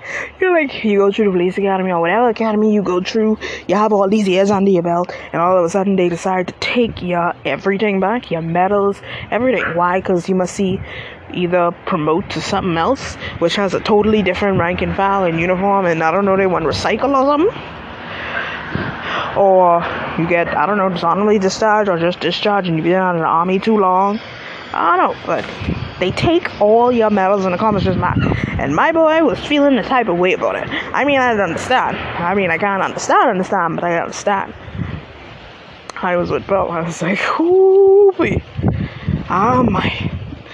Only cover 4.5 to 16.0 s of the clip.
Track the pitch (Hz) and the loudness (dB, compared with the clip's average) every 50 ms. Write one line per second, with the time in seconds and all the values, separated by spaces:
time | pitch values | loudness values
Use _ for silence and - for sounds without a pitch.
4.5 | 208 190 196 196 190 170 170 175 170 175 180 - - - - - - 160 170 180 | 2 2 4 4 4 2 2 2 0 0 -2 -4 -8 -14 -12 -6 -2 0 2 4
5.5 | 185 185 170 170 190 196 190 202 196 185 180 175 170 170 - 190 185 185 180 - | 4 4 2 2 0 0 0 2 2 2 2 0 0 -2 -2 -2 -2 -2 -2 -4
6.5 | - - - - - 240 233 - - - 185 180 175 170 170 170 - - - 156 | -6 -8 -6 -2 0 0 0 0 -2 -6 -6 -4 -2 -2 -2 -2 -4 -4 -6 -6
7.5 | 135 - - 196 202 190 220 208 196 190 185 190 226 247 - - 180 165 165 165 | -4 -2 -2 -2 -2 0 0 0 0 0 0 0 -2 -4 -4 -6 -6 -4 -4 -2
8.5 | 170 175 180 190 202 202 196 202 196 - - - - - - - - 214 247 262 | 0 2 2 2 2 2 2 0 -2 -4 -10 -14 -14 -12 -8 -6 -4 -2 0 0
9.5 | 233 170 - 170 160 170 175 180 180 190 185 - 185 175 170 - 190 185 185 180 | 0 0 -2 -2 0 0 0 0 0 0 0 0 -2 -2 0 0 0 0 -2 -2
10.5 | - - 196 185 190 190 - - - - - - - - - - - 175 180 170 | -2 -2 -2 -2 -2 -4 -8 -10 -14 -14 -14 -16 -16 -20 -16 -10 -6 -4 -2 0
11.5 | 180 180 175 170 180 - - - 196 165 151 156 156 180 - - - 160 - - | 2 2 2 0 -2 -4 -6 -4 -4 -2 0 0 0 -2 -2 -4 -8 -8 -6 -4
12.5 | 208 190 180 185 165 165 165 208 277 - - - - - - - - - 170 170 | -4 -2 -2 -2 -2 0 0 0 -2 -2 -6 -12 -12 -12 -12 -10 -4 -2 -2 0
13.5 | - 214 202 185 165 - - - 214 208 208 220 220 214 190 180 180 - 208 202 | 0 0 -2 -2 -2 -2 0 2 2 4 4 4 2 2 2 0 0 0 0 0
14.5 | 190 175 170 175 180 175 190 175 170 - 196 196 196 196 190 170 165 165 170 185 | 0 0 0 0 -2 -2 -4 -4 -2 0 0 0 2 0 0 0 0 0 0 0
15.5 | 180 180 196 202 196 196 190 170 165 160 | 0 0 2 2 2 2 2 2 0 2